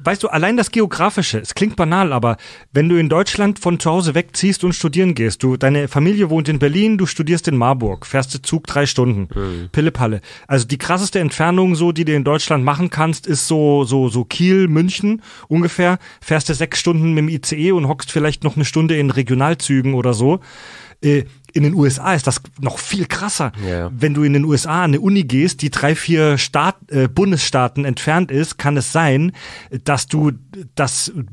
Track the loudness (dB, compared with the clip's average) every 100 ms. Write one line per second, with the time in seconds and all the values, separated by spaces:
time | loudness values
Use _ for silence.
0 | -2 -2 -2 0 2 2 0 0 0 0
1 | 0 0 -2 -4 -6 -2 -2 0 0 2
2 | 2 2 0 -2 -8 -20 -4 0 4 4
3 | 4 2 0 0 0 0 -2 0 0 0
4 | 0 0 -2 -2 0 0 0 0 -2 2
5 | 2 2 -2 0 0 2 0 0 -2 0
6 | 0 2 0 0 0 0 0 2 2 2
7 | 0 -2 -2 -2 0 0 0 0 -2 -6
8 | -4 -4 -4 -8 -4 -6 -4 -2 -2 0
9 | 0 0 -4 -6 -6 -8 -4 -2 0 0
10 | -2 -2 -8 -20 -2 -2 0 -4 -2 -2
11 | -2 -2 -2 0 0 2 2 2 0 0
12 | 0 0 0 -2 0 0 2 0 -2 0
13 | -2 -2 -4 -4 0 2 4 2 2 0
14 | 0 -2 -4 0 2 4 4 2 0 0
15 | -2 -2 -6 -20 -2 0 0 2 0 0
16 | -4 -20 -2 -2 -2 -4 -4 -2 0 2
17 | 2 2 0 -2 -6 -2 0 2 0 -2
18 | -4 -2 -2 0 -2 0 0 0 2 2
19 | 0 0 0 0 2 0 0 0 2 0
20 | 0 2 2 0 -4 -20 -20 -20 -20 -4
21 | 0 2 0 -12 -8 0 2 4 2 2
22 | -2 0 0 -4 -8 -8 -6 -6 -6 -4
23 | -4 -4 -6 -4 -4 -4 -4 -4 -4 -2
24 | -2 2 2 2 2 0 0 0 2 2
25 | 2 2 2 2 0 0 -4 0 0 0
26 | 0 2 4 2 0 0 0 -2 -4 0
27 | 2 2 2 2 0 0 0 -2 -4 -2
28 | 0 0 0 -2 -2 -4 -2 0 0 0
29 | 2 2 2 -2 -14 -20 -14 -8 -2 -2
30 | 0 0 0 -2 -10 -18 -10 -4 -2 -2
31 | -6 -8 -6